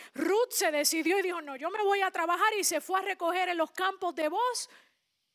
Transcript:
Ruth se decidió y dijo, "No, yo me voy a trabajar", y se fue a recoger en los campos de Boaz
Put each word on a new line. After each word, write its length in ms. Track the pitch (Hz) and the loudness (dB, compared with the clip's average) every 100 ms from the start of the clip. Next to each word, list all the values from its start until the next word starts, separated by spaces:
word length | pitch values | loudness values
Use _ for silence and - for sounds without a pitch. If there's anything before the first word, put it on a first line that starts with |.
| - | -10
Ruth 360 | - 311 415 494 | -4 2 2 2
se 220 | - 370 | 2 2
decidió 460 | 294 294 320 320 392 | 2 2 2 2 2
y 40 | |
dijo, 180 | 370 349 | 0 -4
"No, 140 | 294 | -8
yo 160 | 262 320 | -8 -6
me 120 | 427 | 0
voy 200 | 403 403 | 2 4
a 80 | 381 | 2
trabajar", 420 | 359 330 349 427 427 | 0 0 2 2 2
y 60 | |
se 160 | - 311 | 0 -2
fue 180 | - 370 | 0 -2
a 40 | |
recoger 460 | 381 370 339 359 359 | -2 -2 0 0 0
en 80 | 349 | 0
los 140 | 311 | -2
campos 440 | - 381 381 349 294 | -2 -2 -2 -4 -2
de 120 | 302 | -2
Boaz 400 | 370 494 466 - - _ _ _ _ _ | 0 0 -2 -8 -14 _ _ _ _ _